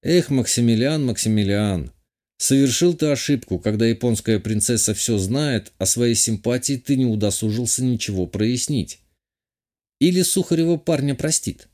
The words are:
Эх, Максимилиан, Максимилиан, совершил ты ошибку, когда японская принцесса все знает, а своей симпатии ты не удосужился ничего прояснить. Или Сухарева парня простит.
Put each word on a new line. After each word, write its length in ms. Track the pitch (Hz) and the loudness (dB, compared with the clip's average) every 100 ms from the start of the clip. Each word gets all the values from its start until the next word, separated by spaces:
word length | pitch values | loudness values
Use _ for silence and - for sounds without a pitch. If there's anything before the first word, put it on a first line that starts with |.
Эх, 260 | - 175 - | 2 0 2
Максимилиан, 720 | 135 117 - 120 113 127 156 135 | 0 0 2 2 4 2 0 -2
Максимилиан, 840 | 101 - 107 98 101 104 92 69 _ _ _ _ _ | -2 0 0 2 0 0 -2 -6 _ _ _ _ _
совершил 560 | - 139 139 120 175 | 0 2 2 2 2
ты 140 | 165 156 | 2 0
ошибку, 520 | 139 - 139 - 90 | -2 0 -2 -2 -4
когда 260 | 107 107 117 | -2 0 0
японская 540 | 110 123 113 - 110 | 2 0 0 0 -2
принцесса 540 | 107 110 - 117 - | 0 -2 0 0 0
все 240 | 107 - 107 | -2 0 0
знает, 560 | 95 127 147 117 - _ | 0 0 0 -2 -4 _
а 80 | 95 | -4
своей 300 | - 120 113 | 0 2 2
симпатии 600 | - 107 117 123 127 135 | 0 -2 -2 -2 -2 -4
ты 200 | - 135 | 0 2
не 100 | 127 | 2
удосужился 800 | 110 104 - 110 107 117 - | 2 0 0 -2 -2 -2 -2
ничего 440 | 127 117 - 95 90 | 0 -2 -2 -2 -4
прояснить. 720 | 98 107 123 - 143 85 - _ _ _ _ _ _ _ _ _ _ | 0 -2 0 -2 -4 -4 -10 _ _ _ _ _ _ _ _ _ _
Или 220 | 170 180 | 2 2
Сухарева 560 | 180 - 185 165 165 170 | 0 0 0 0 2 0
парня 360 | - 156 139 139 | 0 0 0 -2
простит. 520 | 156 160 - 73 - | -2 -2 -4 -10 -16